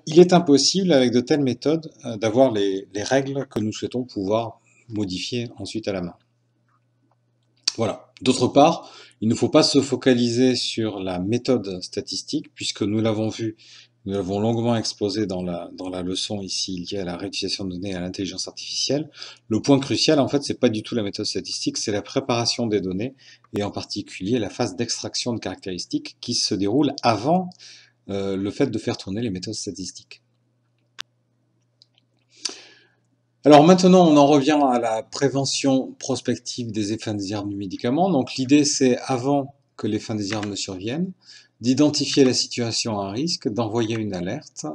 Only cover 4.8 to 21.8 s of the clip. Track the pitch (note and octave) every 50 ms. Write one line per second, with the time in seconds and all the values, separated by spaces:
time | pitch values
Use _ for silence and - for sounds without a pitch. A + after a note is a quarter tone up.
4.8 | _ - A2 G#2+ G#2 F#2 F#2 F2+ - - B2+ A#2+ A#2 - - - G2 - - -
5.8 | - G#2 F#2+ F#2 F2 E2+ - - _ _ _ _ _ _ _ _ _ _ _ _
6.8 | _ _ _ _ _ _ _ _ _ _ _ _ _ _ _ _ _ - - -
7.8 | A2+ G2 - - - _ _ - F#2 B2+ B2+ - A#2+ G2+ - C#3 D3 E3 E3 -
8.8 | - - - - - - _ _ G#2+ A2 A2 - B2 A2+ - D#3 D3+ - - C3+
9.8 | - - B2+ B2 - C3 B2+ A#2+ A#2+ A#2+ A#2 A#2+ C3 B2+ B2 - - - - A#2
10.8 | A2 G#2+ G2 G2+ F#2+ F#2 F2+ F2+ F#2 G2+ A#2+ A#2+ A#2+ C3+ B2+ A2+ F#2+ G2 F#2 F2+
11.8 | - - - G2+ - - G2 - - - - D#3 - - _ - A#2 - - -
12.8 | A2 G2+ G#2+ A2 A2 A2+ G#2+ G#2+ A2 G#2+ - - A2+ A2 A2 - - - - -
13.8 | - _ _ _ _ G2 G2 G2+ F#2 F2+ G2+ G2+ G#2+ A2+ A#2 A2+ A2+ A#2+ A#2 A2+
14.8 | - - - - G#2+ G2+ F#2+ A2 G#2+ F#2 F#2+ F2+ F2+ F2+ F2 F2 F2 F2 F2 F2
15.8 | F#2 F#2 F#2 F#2 F2 F2+ F#2 F#2 - - G#2+ G2+ F#2+ F2+ - - - - F#2 F2+
16.8 | F2 - G2+ G2 F2+ F2 F2 F2 G2 G2 - - G2+ F#2 - - G2+ F#2 F2+ F2
17.8 | F#2+ G2+ F#2 F2 F2+ F#2 F2+ - F#2+ E2+ F#2 F2+ - F2+ - - - - - -
18.8 | - - C3 D3 D#3 - - - - - - - _ - G#2+ G#2+ - C#3+ C#3+ C3+
19.8 | C3+ - A2+ - - - - C#3+ B2+ - - C#3 C#3+ - G#2+ - - A#2+ A2 G#2+
20.8 | G#2+ - A#2+ A#2 G#2 G2+ - - G#2 - - G2 F2+ - - - - D3 C3 -